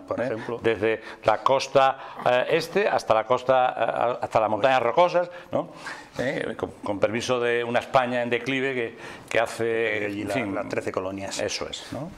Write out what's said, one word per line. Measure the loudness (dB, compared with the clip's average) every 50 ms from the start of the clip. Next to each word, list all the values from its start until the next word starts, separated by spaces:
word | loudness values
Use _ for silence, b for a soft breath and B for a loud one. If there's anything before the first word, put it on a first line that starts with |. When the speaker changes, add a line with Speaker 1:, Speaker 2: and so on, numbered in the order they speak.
| -6
Speaker 1:
Por | -6 -4 -4 -2
Speaker 2:
¿Eh? |
Speaker 1:
ejemplo. | -4 -4 -6 -6 -8 -8 -2 0
Speaker 2:
Desde | 0 2 2 2 0 0 0 B B B B 2
la | 2 2 4 4
costa, | 4 4 4 2 2 4 6 6 6 4 B B B B B 2
eh, | 2 4 4 4 2
este | 2 0 0 0 0 0 2 2
hasta | 2 0 2 2 2
la | 2 4
costa, | 2 2 2 4 4 4 4 4 2 2
eh, | 0 0 0 0 0 0 0 0 -2 -2
hasta | 0 2 2
las | 2 2
montañas | 2 2 4 4 4 4 2
rocosas, | 2 4 4 4 4 4 2 0 -2 B B B B -4
¿no? | -4 -4 -6 B B B B B B B B B -6
¿Eh? | -4 -4 -4 -4 -4 -6 -6
Con, | -6 -6 -8 -8 -8 -6
con | -6 -2 0
permiso | 0 0 0 0 -2 0 0 0
de | 2 2 0 0 0
una | 0 0 -2
España | 0 2 2 2 2 2 0 -2 0
en | 0
declive | 0 0 0 -2 -2 0 -2 -2 -2
que, | -2 -4 -4 -6 B B B B B B -2
que | 0 2
hace, | 2 2 0 -2 -2 0 0 0 0 0 0 -2 -2 -4
Speaker 1:
Y | -4 -4 -4
Speaker 2:
en | -2
Speaker 1:
la, | -2
Speaker 2:
fin. | -2 -2 -2 -4
Speaker 1:
las | -4 -4 -4
trece | -4 -4 -4 -4 -4
colonias. | -4 -4 -4 -6 -8 -8 -8 -6 -4
Speaker 2:
Eso | -4 -4 -4 -6 -8 -10
es, | -10 -12 -12 -12 -12
¿no? | -10 -10 -12 -14